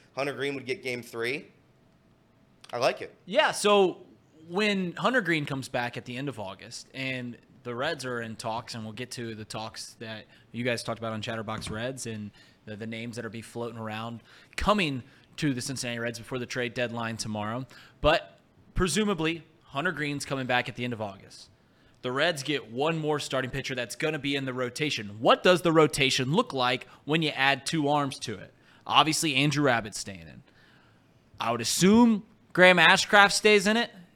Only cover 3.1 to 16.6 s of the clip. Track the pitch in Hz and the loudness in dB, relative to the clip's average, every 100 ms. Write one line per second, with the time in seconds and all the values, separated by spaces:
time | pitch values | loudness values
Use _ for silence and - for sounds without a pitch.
3.1 | - - 247 277 - 208 208 185 143 - | -14 -4 0 0 2 4 6 4 0 -12
4.1 | - _ _ 160 180 214 196 180 - 196 | -20 _ _ -8 -2 0 0 -2 -2 0
5.1 | 254 170 160 143 135 123 131 120 123 113 | 0 0 0 -2 -6 -6 -4 -4 -6 -10
6.1 | 123 143 110 95 95 98 - - 135 131 | -8 -8 -8 -10 -12 -14 -16 -14 -8 -6
7.1 | 127 123 117 _ _ 123 120 147 156 127 | -6 -8 -12 _ _ -10 -4 -4 -4 -6
8.1 | 120 113 107 117 113 120 120 110 104 123 | -6 -8 -8 -6 -6 -8 -10 -10 -10 -12
9.1 | - 117 107 107 113 110 - - - 110 | -10 -10 -10 -10 -10 -10 -12 -16 -14 -14
10.1 | 110 - - _ 117 123 117 - 107 113 | -14 -16 -20 _ -6 -2 -2 -4 -6 -6
11.1 | 110 113 113 107 110 - 110 123 135 117 | -6 -6 -6 -6 -8 -6 -6 -6 -8 -10
12.1 | 110 104 - - _ - 104 110 113 120 | -8 -10 -14 -20 _ -16 -12 -10 -8 -10
13.1 | 113 113 113 107 120 117 117 110 110 117 | -8 -10 -10 -12 -8 -8 -8 -8 -8 -8
14.1 | 117 - - - - 190 208 160 131 - | -10 -16 -20 -16 -4 0 2 0 -4 -10
15.1 | - _ - 151 123 120 127 120 117 117 | -20 _ -4 -2 -2 -4 -6 -6 -4 -6
16.1 | 113 113 131 120 131 | -8 -8 -8 -6 -4